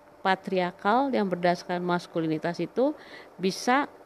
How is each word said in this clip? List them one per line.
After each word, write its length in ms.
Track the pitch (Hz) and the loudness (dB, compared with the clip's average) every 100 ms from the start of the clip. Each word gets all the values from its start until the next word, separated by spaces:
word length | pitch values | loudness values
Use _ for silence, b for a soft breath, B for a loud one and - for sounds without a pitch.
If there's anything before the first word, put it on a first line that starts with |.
| - - | -20 -4
patriarkal 960 | 190 190 202 185 180 - 202 240 277 | 0 0 0 -2 -2 -2 2 2 2
yang 160 | 226 196 | 0 0
berdasarkan 480 | 175 175 175 - 175 | 2 0 0 -2 -4
maskulinitas 800 | 175 175 - 170 160 156 165 175 | 0 -2 -2 -4 -2 -2 -4 -4
itu 320 | 165 - 277 302 B B B - | -4 0 0 0 B B B -4
bisa 480 | 185 - - 262 277 - | -2 -2 0 0 0 -10